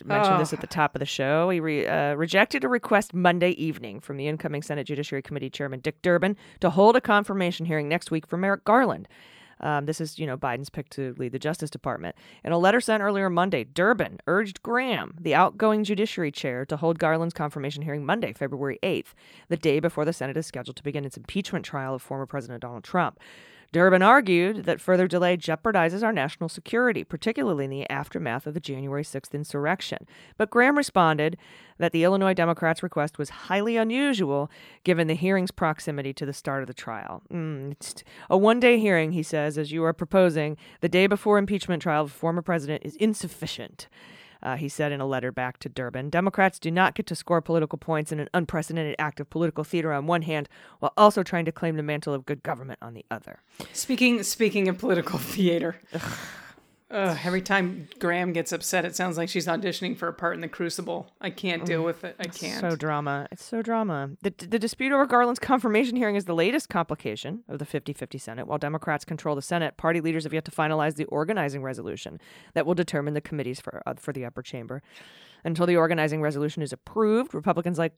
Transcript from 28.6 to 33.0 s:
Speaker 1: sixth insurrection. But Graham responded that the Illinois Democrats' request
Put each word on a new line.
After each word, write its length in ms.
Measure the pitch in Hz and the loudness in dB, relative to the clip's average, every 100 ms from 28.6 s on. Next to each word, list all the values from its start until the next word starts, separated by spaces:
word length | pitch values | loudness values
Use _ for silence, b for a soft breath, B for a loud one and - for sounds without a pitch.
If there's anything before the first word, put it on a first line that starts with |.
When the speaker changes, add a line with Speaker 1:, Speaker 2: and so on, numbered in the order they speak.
| 147 131 139 139 | -6 -8 -4 -4
Speaker 1:
sixth 320 | 151 135 - 147 | -4 -8 -8 -8
insurrection. 720 | 151 147 147 190 - - - B B B | -6 -2 0 -2 -4 -10 -12 B B B
But 100 | 214 | 0
Graham 260 | 233 254 294 | 4 6 4
responded 640 | 277 - 160 151 151 170 B B B B | 2 4 4 4 0 -2 B B B B
that 140 | - | 0
the 120 | 165 | 4
Illinois 300 | 170 196 190 | 4 4 4
Democrats' 480 | 185 170 165 165 165 | 4 2 2 2 0
request 380 | 185 160 | -2 -2